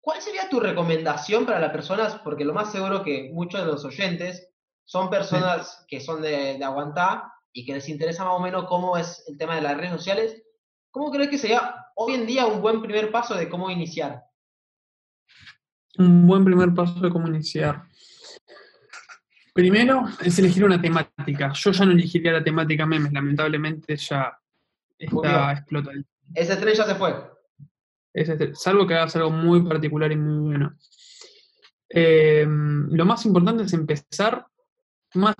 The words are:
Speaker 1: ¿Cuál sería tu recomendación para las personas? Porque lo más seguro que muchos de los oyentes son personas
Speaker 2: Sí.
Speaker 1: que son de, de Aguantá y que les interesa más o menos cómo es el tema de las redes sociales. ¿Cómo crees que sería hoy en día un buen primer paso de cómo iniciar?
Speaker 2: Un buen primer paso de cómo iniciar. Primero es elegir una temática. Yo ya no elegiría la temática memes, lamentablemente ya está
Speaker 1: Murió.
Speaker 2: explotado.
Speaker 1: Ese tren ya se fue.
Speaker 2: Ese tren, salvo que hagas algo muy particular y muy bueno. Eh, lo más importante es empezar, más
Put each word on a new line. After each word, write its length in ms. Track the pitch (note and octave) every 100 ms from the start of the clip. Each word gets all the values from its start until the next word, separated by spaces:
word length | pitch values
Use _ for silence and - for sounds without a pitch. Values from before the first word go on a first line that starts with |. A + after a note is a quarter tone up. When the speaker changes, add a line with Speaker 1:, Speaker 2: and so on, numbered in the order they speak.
Speaker 1:
¿Cuál 220 | - E4
sería 260 | - F#4+ F#4+
tu 120 | C4
recomendación 840 | G3+ E3+ E3 D#3+ D#3+ D3 - G#3+
para 140 | B3 F#3+
las 120 | D#3
personas? 420 | - - G3 G#3+ -
Porque 200 | D#3 D3
lo 100 | D3
más 180 | F3 G#3
seguro 300 | G3+ F#3+ G3
que 280 | D3 C3+ C3
muchos 260 | E3 F3 G3
de 60 | E3
los 180 | C#3+
oyentes 640 | C#3+ B2+ F#3+ E3+ F3 F3+ - _ _ _
son 260 | _ F#3 F#3
personas 680 | G3 - F#3 F#3 E3+ D#3+ -
Speaker 2:
Sí. 40 | _
Speaker 1:
que 120 | C3+
son 220 | B2+ D#3+
de, 340 | D#3 D3 C3+ C3+
de 80 |
Aguantá 680 | C3+ C#3 D3 D3+ F3+ - - - _
y 140 | B2+ A#2+
que 80 |
les 140 | - -
interesa 360 | D3+ D#3+ E3+
más 100 | F#3
o 60 | F3+
menos 240 | F3+ F#3 F3
cómo 300 | F3+ F3+ F3
es 280 | E3 - -
el 80 | D3
tema 200 | D#3+ D#3+
de 60 |
las 140 | D3 C#3+
redes 140 | F3
sociales. 520 | E3 F#3+ G#3 A3+ - _ _ _ _ _
¿Cómo 200 | C4 D4
crees 180 | C#4 C#4+
que 100 | C#4+
sería 360 | G#3+ A#3 - - - -
hoy 180 | A#3
en 120 | C4 A3
día 200 | C4 A#3
un 160 | G3+
buen 180 | G#3 A3+
primer 300 | G#3+ G#3 G#3+
paso 240 | A3+ A#3+
de 140 | G3 E3
cómo 180 | F3 F#3
iniciar? 540 | F3 D3+ D#3+ D3 B2+ _ _ _ _ _ _ _ _ _ _ _ _ - _ _ _ _ -
Speaker 2:
Un 280 | F3+ F3 F3
buen 180 | F#3+
primer 280 | F#3+ F3+ F3+
paso 280 | F3 F3 -
de 100 | F3+
cómo 160 | F3 E3
iniciar. 560 | D#3 D3+ D#3 D3+ C#3+ - _ _ - - - _ - - _ _ - - - _ _ _
Primero 500 | - F3+ G#3 A#3+ C4+ - -
es 160 | F3 F3
elegir 260 | F#3+ F3
una 160 | G3+ F3
temática. 720 | E3+ E3 D#3 - C#3 C#3+ C#3
Yo 180 | C#3+ G3+
ya 120 | F#3 G3
no 60 |
elegiría 400 | F3 - E3+ E3
la 120 | E3
temática 400 | D#3 D#3 D#3+ D#3
memes, 280 | D#3 D#3+ C#3+
lamentablemente 840 | C#3+ C#3+ D3 D#3 D3+ D#3 D#3 - D3
ya 420 | - C#3+ B2+ - _ _ _ _ _ _
está 160 | D#3
Speaker 1:
Murió. 360 | - D#3 C#3+ C#3
Speaker 2:
explotado. 460 | C#3+ - D3 C#3+ C#3 C#3+ _ _
Speaker 1:
Ese 220 | E3 E3+ F#3+
tren 180 | G#3+
ya 100 | G#3+
se 100 | G3+
fue. 200 | F#3+ F3+ - - _ _ _ - _ _ _ _
Speaker 2:
Ese 240 | - D#3+ D3+
tren, 180 | C#3+
salvo 320 | D3 F#3 G3+ F3+
que 80 |
hagas 220 | E3 D#3+ E3
algo 140 | D#3+
muy 320 | D#3+ E3+ F3
particular 500 | E3+ D#3 D3+ D3+ D#3
y 40 | D3+
muy 340 | D3+ D3+ D3+
bueno. 240 | C#3+ C#3+ - _ _ - - - _ _ _ _ _ _
Eh, 580 | E3+ E3 D#3+ D#3 D3+ D3+
lo 580 | D3+ D3+ D3 C#3+ D#3+ E3+
más 180 | A3+
importante 380 | A3+ F3+ F3 A#3
es 100 | G3
empezar, 760 | F3 D3+ D3 _ - G#3 - - _ _ _ _ _ _
más 200 | F#3 G3+